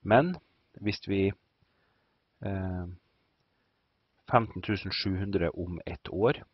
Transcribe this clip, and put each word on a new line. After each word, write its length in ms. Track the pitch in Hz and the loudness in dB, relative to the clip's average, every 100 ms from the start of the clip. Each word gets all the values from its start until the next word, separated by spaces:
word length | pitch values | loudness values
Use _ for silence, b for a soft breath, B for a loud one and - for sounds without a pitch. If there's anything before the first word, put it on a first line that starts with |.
Men 340 | 98 113 165 180 _ _ _ - | 6 6 6 -4 _ _ _ -6
hvis 240 | 101 98 - | -4 -4 -2
vi, 260 | 98 98 - _ _ _ _ _ _ _ _ _ _ 110 | 2 2 0 _ _ _ _ _ _ _ _ _ _ -8
eh, 400 | 98 92 90 90 90 _ _ _ _ _ _ _ _ _ _ _ _ - | -6 -4 -6 -8 -14 _ _ _ _ _ _ _ _ _ _ _ _ 2
femten 300 | 123 110 - | 2 2 -6
tusen 300 | - 101 101 | -2 -2 -2
sju 260 | - 101 92 | -4 -2 -2
hundre 320 | 101 98 85 | 0 2 0
om 280 | - 85 85 - | 0 -6 -6 -8
ett 240 | 82 - | -10 -8
år 320 | 90 113 147 - | 0 2 0 -8